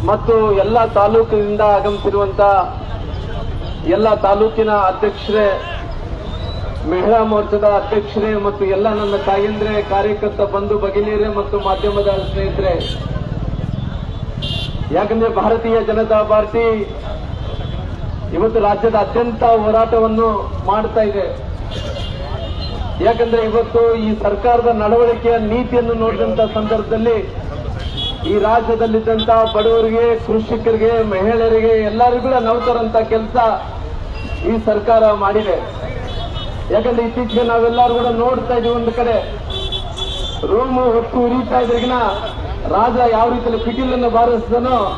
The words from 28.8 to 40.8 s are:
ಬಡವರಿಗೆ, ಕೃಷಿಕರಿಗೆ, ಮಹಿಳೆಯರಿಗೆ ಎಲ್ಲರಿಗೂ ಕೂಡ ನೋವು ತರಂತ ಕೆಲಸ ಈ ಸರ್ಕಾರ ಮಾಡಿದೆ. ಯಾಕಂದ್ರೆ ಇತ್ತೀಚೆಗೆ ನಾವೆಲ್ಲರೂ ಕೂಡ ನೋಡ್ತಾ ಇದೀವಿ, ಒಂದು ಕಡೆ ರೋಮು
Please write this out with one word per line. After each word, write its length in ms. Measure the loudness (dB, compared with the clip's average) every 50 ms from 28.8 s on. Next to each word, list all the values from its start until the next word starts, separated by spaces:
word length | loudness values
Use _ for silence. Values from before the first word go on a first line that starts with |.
| 0 0 0 0 2 2 0 0 2 4 4 4 4 2 2
ಬಡವರಿಗೆ, 500 | 2 2 4 4 4 4 2 2 2 2 2 2 0 0
ಕೃಷಿಕರಿಗೆ, 680 | 0 0 0 0 0 -4 0 2 0 2 4 2 2 4 2 0 0
ಮಹಿಳೆಯರಿಗೆ 640 | 0 0 0 2 2 2 2 4 4 4 4 4 4 4 2 0
ಎಲ್ಲರಿಗೂ 340 | 2 4 4 4 4 2 0
ಕೂಡ 120 | 2 0 2 2
ನೋವು 160 | 2 0 0 0
ತರಂತ 300 | 0 0 0 -2 0 0 0 2 2
ಕೆಲಸ 240 | 0 0 0 0 0 2 2 2 2 0 -6 -8 -8 -8 -8 -8 -8 -8 -8 -8 -8 -8 -6 -8 -6 -4 -2 -2
ಈ 20 | -2 0 0 0
ಸರ್ಕಾರ 340 | 0 0 2 2 4 6 6 4 4 4
ಮಾಡಿದೆ. 340 | 0 0 2 0 0 0 -2 -2 -2 -8 -8 -8 -8 -8 -8 -8 -8 -6 -6 -6 -6 -6 -6 -6 -8 -6 -8 -8 -4 0 0
ಯಾಕಂದ್ರೆ 300 | 0 2 2 0 0 0 -2
ಇತ್ತೀಚೆಗೆ 360 | -2 -4 -4 0 0 0 2 2
ನಾವೆಲ್ಲರೂ 440 | 2 2 2 2 4 4 4 4 4 2
ಕೂಡ 100 | 0 0 0 2
ನೋಡ್ತಾ 340 | 2 2 0 0 -2 0 0 0
ಇದೀವಿ, 140 | 0 0 0 0
ಒಂದು 140 | -2 -2 -2 0
ಕಡೆ 180 | 0 0 0 0 -2 -4 -8 -10 -8 -8 -6 -6 -4 -4 -4 -4 -6 -6 -6 -6 -6 -6 -6 -6 -6 -6 -6 -6 -2 0
ರೋಮು 300 | 0 0 0 0 0 0